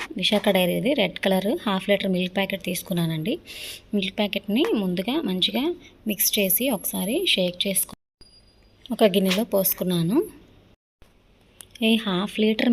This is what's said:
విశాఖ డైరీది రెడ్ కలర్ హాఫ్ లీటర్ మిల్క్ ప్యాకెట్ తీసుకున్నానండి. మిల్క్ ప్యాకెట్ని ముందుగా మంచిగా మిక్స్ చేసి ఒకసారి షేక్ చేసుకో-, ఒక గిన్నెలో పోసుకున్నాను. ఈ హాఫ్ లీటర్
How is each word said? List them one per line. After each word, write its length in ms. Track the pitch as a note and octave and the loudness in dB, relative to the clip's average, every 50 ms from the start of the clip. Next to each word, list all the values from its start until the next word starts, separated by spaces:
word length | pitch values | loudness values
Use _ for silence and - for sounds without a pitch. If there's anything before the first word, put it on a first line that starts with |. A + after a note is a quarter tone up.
| - - - | -2 -6 -6
విశాఖ 320 | G3+ F3+ - G#3+ G3+ - G#3+ F#3+ | -4 0 2 2 2 4 4 4
డైరీది 400 | F#3 F3+ F3 F3 F3 F3 B3 D4+ | 4 4 2 0 0 0 0 2
రెడ్ 240 | C4+ G3 F3 - - - | 2 0 -2 -2 -2 0
కలర్ 220 | G3 F#3+ F#3+ F#3+ G3+ D4 F4 - | 0 2 2 2 0 -2 -2 -2
హాఫ్ 240 | G#3+ F#3+ F#3+ - G3+ | -2 -2 0 2 2
లీటర్ 200 | G3+ F#3+ - F#3+ F#3 | 2 2 2 0 0
మిల్క్ 200 | F3+ F#3 F3+ F3+ G3 | 0 -2 -2 -2 -2
ప్యాకెట్ 240 | G3 F#3+ G3 F#3 | -2 -2 -4 -6
తీసుకున్నానండి. 760 | - F3+ F3+ - - - F3+ F3 E3 D#3+ D#3+ D#3 D#3 G#3+ D4+ F4+ - - - - - - - - - - - | -6 -6 -6 -6 -4 -4 -2 0 0 0 -2 -2 -2 -4 -4 -6 -8 -12 -16 -14 -14 -14 -14 -16 -8 -4 -4
మిల్క్ 240 | G3+ F#3+ G3 - - | -2 -2 -2 -2 -2
ప్యాకెట్ని 460 | G#3 G3+ - G3 - - G3+ B3+ F4 A#4 F#4 A3 | -2 -2 -2 -4 -4 -2 0 0 2 2 2 0
ముందుగా 340 | G3 F#3 F3+ F3 F#3 A#3+ C4+ E4+ - F#3 | 0 0 -2 -2 -2 -2 -2 -2 -2 -2
మంచిగా 340 | F#3 F#3 E3+ - G3 A#3 C#4 F4 E4+ - - - - - - G#3+ | -2 -2 -2 -2 0 0 -2 -2 -4 -6 -10 -20 -20 -10 -6 -4
మిక్స్ 300 | G3+ - - - - A3 | -2 -2 -2 0 0 2
చేసి 320 | G3 F#3 F3 - A#3+ C#4 | 2 2 0 0 0 0
ఒకసారి 560 | A#3 F3+ - - - F#3+ F#3 G3 B3+ F#4 F#4+ E4 - | -2 -2 -4 -6 -6 -4 -2 -2 -2 -2 0 0 0
షేక్ 220 | G3+ F3+ F3+ F3+ - - | 2 0 0 -2 -4 -4
చేసుకో-, 300 | G3 F#3 - - - - - _ _ _ - - _ _ _ _ _ _ _ _ _ _ _ - - A#3 | -2 -2 -2 -4 -6 -8 -16 _ _ _ -20 -20 _ _ _ _ _ _ _ _ _ _ _ -12 -6 0
ఒక 100 | - A3+ | 4 4
గిన్నెలో 400 | G3+ F3 G3+ F#3+ F#3+ F3+ G3+ A#3+ | 4 4 4 2 2 2 0 0
పోసుకున్నాను. 720 | - - G3 F#3 - - - F#3 F3+ F3+ E3+ E3 E3+ A3+ D#4+ A4 - - - - - - - - - _ _ _ _ _ _ - - _ _ _ _ _ _ _ _ _ - - - - - | 0 0 0 0 0 -2 -2 -2 0 2 2 2 2 2 2 2 0 -4 -16 -20 -20 -20 -20 -20 -20 _ _ _ _ _ _ -20 -20 _ _ _ _ _ _ _ _ _ -20 -20 -18 -6 0
ఈ 120 | A#3 A3+ A3+ | 2 2 2
హాఫ్ 460 | A3 A3+ G#3 F3+ F3 G3+ G#3 - - | 2 2 0 -2 -2 -2 -2 0 2
లీటర్ 280 | G#3+ G#3+ A3 G#3+ - B3 | 2 2 2 2 4 4